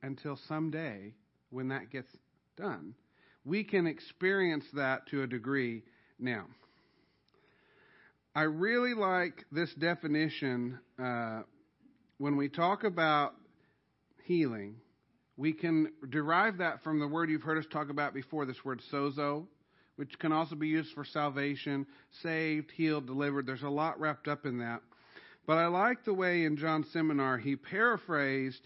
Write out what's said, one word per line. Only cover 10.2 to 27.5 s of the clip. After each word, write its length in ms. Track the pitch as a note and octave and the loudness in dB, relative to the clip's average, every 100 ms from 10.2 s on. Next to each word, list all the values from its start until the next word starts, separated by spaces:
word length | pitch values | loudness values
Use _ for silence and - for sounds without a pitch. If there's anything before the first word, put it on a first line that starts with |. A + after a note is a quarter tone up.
| D#3 D3 C3+ B2 B2 B2 - - | 2 0 -2 -2 -2 -6 -14 -8
Uh, 400 | B2+ A#2+ A#2 A2 - _ _ _ - _ _ - | -4 -2 -4 -6 -10 _ _ _ -20 _ _ -4
when 200 | C#3+ C#3+ | 0 2
we 120 | C#3 | 0
talk 340 | C#3 F3 G3+ | 2 2 2
about 500 | G#3+ F3 D#3+ D3+ C#3+ - - _ _ _ _ _ _ _ - | 0 2 4 4 2 -4 -20 _ _ _ _ _ _ _ 0
healing, 500 | F3 D3 A2 G2+ A2+ - _ _ _ _ - | 2 2 0 -8 -14 -20 _ _ _ _ -4
we 180 | D3 | -2
can 380 | D#3 E3+ D#3+ D#3 - C#3 | 0 2 4 2 -2 -4
derive 480 | D3 D3+ E3+ G#3+ F#3 | -2 2 4 4 2
that 260 | F3 A#2+ | -2 -2
from 160 | D#3+ D3+ | -2 0
the 80 | D3 | 0
word 220 | D#3+ E3 | 0 0
you've 120 | D#3 | 0
heard 160 | C#3 D#3+ | 0 -2
us 80 | D3 | -2
talk 180 | D#3 D3 | -4 -4
about 240 | D3 C#3+ | -2 -2
before, 320 | C3+ C3 D#3 C3+ | -4 -6 -4 -4
this 180 | B2+ | -6
word 180 | C#3 B2+ - | -8 -8 -6
sozo, 560 | C#3+ C#3+ C#3 C#3+ D3 F3+ _ _ _ _ - | -2 -2 0 -2 -2 -6 _ _ _ _ -12
which 220 | C#3+ - | -12 -4
can 120 | D#3+ | 0
also 240 | D#3 D#3+ D3+ | 2 0 -2
be 120 | D#3 | 0
used 260 | D#3+ D#3 | 0 -2
for 120 | - C#3+ | -8 -6
salvation, 840 | D#3 D3 C#3 C#3+ C#3 - C#3 C#3 - - - | -2 -2 0 -2 -2 -2 -4 -4 -12 -20 -10
saved, 500 | E3 D#3+ D#3+ D3+ D3+ | -4 -2 0 -2 -4
healed, 360 | - D#3+ D3+ B2+ | 0 0 0 -2
delivered. 400 | C3 C#3+ C#3+ B2+ | -2 0 0 -2
There's 160 | C3 | -4
a 60 | C#3+ | -2
lot 300 | C#3+ D#3+ - | 0 0 0
wrapped 280 | D3+ D3 - | -2 -2 -4
up 180 | D3 C#3+ | -4 -2
in 140 | B2 | -4
that. 220 | A#2 A#2 - - - - - - - | -4 -6 -10 -20 -20 -20 -20 -6 2
But 100 | D#3+ | 4
I 100 | E3+ | 4
like 380 | F3 A3 B3 - | 4 4 2 0
the 80 | |
way 300 | F#3+ F3+ F3 | 2 4 4
in 140 | D#3+ D3 | 2 2
John's 340 | D#3+ D#3 D3 | 0 0 0
seminar 440 | E3+ D#3+ C#3+ C3+ B2+ | 0 2 2 2 2
he 180 | B2+ | 0